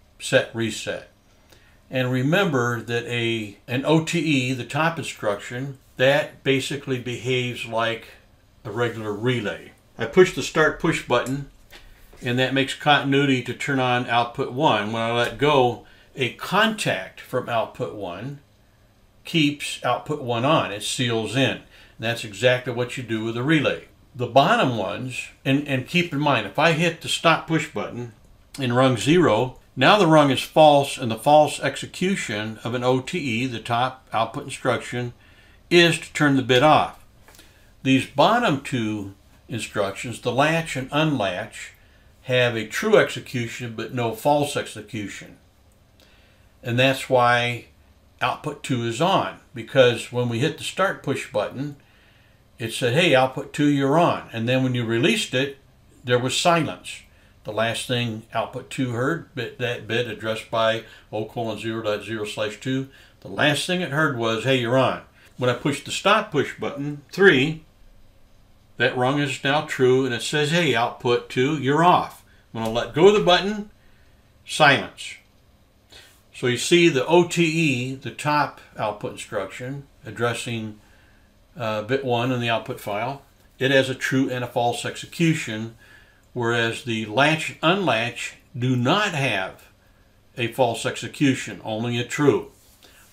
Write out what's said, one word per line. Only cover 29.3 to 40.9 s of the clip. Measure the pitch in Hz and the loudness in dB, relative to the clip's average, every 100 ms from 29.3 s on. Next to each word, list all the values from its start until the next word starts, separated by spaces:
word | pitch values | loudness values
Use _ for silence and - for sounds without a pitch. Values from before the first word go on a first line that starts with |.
| 107 127 - _ - | 4 2 -6 _ 2
now | 143 208 | 6 6
the | 175 | 8
rung | 156 143 | 8 6
is | 127 | 2
false, | - - 156 143 139 - | 0 8 8 8 4 -4
and | 127 | -4
the | 113 | -2
false | - 151 151 - | 6 6 6 0
execution | 139 - 123 - 180 196 - 107 107 110 | -6 -6 -12 -4 -2 -2 -4 -6 -6 -8
of | 117 | -6
an | 123 | -2
O | 123 131 | 2 0
T | 127 180 | 0 -6
E, | 143 113 127 | -4 -2 -4
the | 113 | -6
top | - 117 127 - _ | -4 -2 -2 -4 _
output | 110 113 143 139 | -4 -2 -4 -12
instruction, | - 135 117 - 123 120 - - - - - _ | -6 -2 -2 -4 -6 -6 -10 -20 -20 -20 -20 _
is | 175 170 160 | 4 6 2
to | - | -6
turn | - 151 135 | 0 2 2
the | |
bit | 117 127 | 4 6
off. | 151 135 92 - - - - - - _ _ _ | 8 6 4 -6 -20 -20 -20 -20 -20 _ _ _
These | 135 131 - | 2 2 2
bottom | 135 165 233 233 135 | 2 4 4 2 -2
two | - 127 110 104 101 98 _ - - | -2 -4 -2 -4 -8 -14 _ -20 -10
instructions, | 117 - 110 98 98 123 110 | -8 -6 -2 -2 -4 -10 -6
the | 127 | -4
latch | 117 147 165 160 - | 0 2 2 -2 -8
and | - | -4